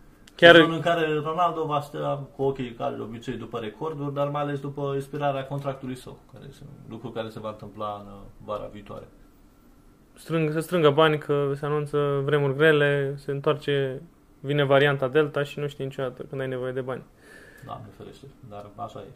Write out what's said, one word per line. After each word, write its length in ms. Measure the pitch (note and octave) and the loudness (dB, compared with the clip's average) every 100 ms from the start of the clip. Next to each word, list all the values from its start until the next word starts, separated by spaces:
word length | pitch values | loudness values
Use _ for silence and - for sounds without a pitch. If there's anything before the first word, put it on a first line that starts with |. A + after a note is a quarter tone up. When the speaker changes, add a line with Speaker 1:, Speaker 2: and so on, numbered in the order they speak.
| - - - - | -20 -20 -18 8
Speaker 1:
Chiar 200 | E3+ E3 | 12 12
Speaker 2:
sezon 160 | E3 | 10
în 80 | D#3+ | 2
care 340 | E3+ E3+ D#3 D3+ | 0 0 0 -2
Ronaldo 420 | D#3 E3 E3+ D#3+ D3 | -2 0 0 0 -2
va 140 | D3 | -2
sta 460 | C#3+ D3+ C#3+ C#3+ C3 - | -4 -6 -4 -4 -8 -2
cu 80 | |
ochii, 300 | C3+ C3+ A#2+ | -2 -2 -8
ca 180 | A#2 A#2+ | -6 -6
de 100 | A#2 | -6
obicei, 320 | A2+ A2+ C3 | -10 -10 -10
după 240 | A2 A2 A#2 | -10 -8 -8
recorduri, 540 | A2 - D#3+ D3 C#3+ | -8 -8 -8 -6 -6
dar 160 | C#3 C#3+ | -4 -4
mai 120 | D3 | -2
ales 180 | C#3+ C#3+ | -4 -4
după 340 | C#3+ C#3+ C#3 C#3 | -8 -6 -4 -4
expirarea 500 | C#3 D3 C#3+ C3+ C3+ | -6 -4 -2 -2 -6
contractului 500 | C#3+ C#3+ C3+ B2+ B2+ | -6 -6 -8 -8 -10
său, 220 | G#2 - - | -12 -20 -20
care 120 | - - | -20 -20
este 140 | - - | -20 -20
un 240 | - - | -20 -16
lucru 200 | A2 A#2+ | -12 -10
care 200 | A2+ A2 | -8 -8
se 100 | A2+ | -8
va 100 | A2 | -10
întâmpla 540 | G#2+ G#2 G#2+ G#2 G#2 G2+ | -10 -14 -8 -8 -8 -12
în, 60 | |
uh, 80 | G2+ G#2 - G#2 | -16 -18 -18 -8
vara 240 | G#2 G#2+ | -8 -8
viitoare. 360 | G#2+ G2+ - - - - - - _ - - - _ _ - | -14 -16 -16 -16 -20 -20 -20 -20 _ -20 -20 -20 _ _ -20
Speaker 1:
Strâng-, 340 | - E3 D#3 | -4 -2 0
să 80 | D#3+ | -2
strângă 300 | D#3 F3+ D3 | -2 4 4
bani, 280 | C#3 D#3 D3+ | 6 4 4
că 340 | - C#3+ C#3+ C#3 | 0 0 0 -2
se 100 | D3 | -2
anunță 560 | D3+ C#3+ D3 C#3+ C#3 C#3 | -4 -2 0 0 0 4
vremuri 300 | D3 C#3+ C3+ | 4 4 6
grele, 580 | D#3+ D3 C#3+ C#3+ C#3 C#3+ | 6 6 4 2 0 -4
se 140 | - | -6
întoarce, 680 | C#3 D3+ C#3 D3 C#3 C3+ C3 E3+ _ _ - | -2 0 0 0 0 0 -4 -12 _ _ -14
vine 240 | C3+ D3 | -2 0
varianta 440 | C#3 C#3 D3 C#3 C3 | 6 6 6 2 2
Delta 360 | D3+ D3 C#3+ | 2 2 0
și 160 | C#3+ - | -4 -6
nu 80 | D3 | -8
știi 180 | - C3+ | -6 -10
niciodată 380 | C#3 B2+ C#3 | -6 -6 -6
când 180 | - C3+ | -12 -8
ai 60 | C3 | -6
nevoie 240 | B2+ B2+ | -4 -6
de 100 | B2+ | -6
bani. 220 | B2+ B2+ - _ - - - - - | -6 -8 -10 _ -20 -20 -20 -20 -14
Speaker 2:
Doamne 220 | - G#2+ - | -14 -14 -18
ferește, 280 | G2+ - C3+ - A2+ | -18 -18 -20 -20 -18
dar 160 | G2+ G#2 A2+ | -18 -18 -14
așa 280 | A2+ A2 G2 | -12 -12 -18